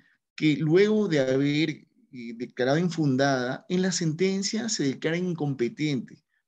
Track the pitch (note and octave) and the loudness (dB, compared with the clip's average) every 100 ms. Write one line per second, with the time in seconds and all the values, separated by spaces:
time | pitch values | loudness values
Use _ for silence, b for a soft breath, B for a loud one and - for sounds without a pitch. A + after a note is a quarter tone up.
0 | b b _ - D#3 D3 D#3 F3 G#3 G#3+ | b b _ -2 0 2 4 4 6 4
1 | G3+ D3+ C3 C3+ C#3+ D3 D#3+ C#3 - _ | 2 2 2 2 2 2 -2 -4 -16 _
2 | _ - A#2 A#2 A#2+ - B2+ D3+ F3+ E3 | _ -14 -12 -10 -10 -2 0 2 0 0
3 | D3 B2+ C#3 C3 B2 C3+ - F3+ F#3 - | 0 2 2 0 -2 -6 -4 -2 0 0
4 | E3 D#3 F#3+ F#3+ G3 A3 A#2 - C#3 B2+ | -2 0 0 0 -4 -4 -4 -2 -2 -2
5 | D#3+ E3+ F3+ E3 D3 C3 A#2 A2+ D3+ C3 | -4 -2 -2 -2 -4 -2 -4 -2 -2 -2
6 | - - _ _ | -6 -18 _ _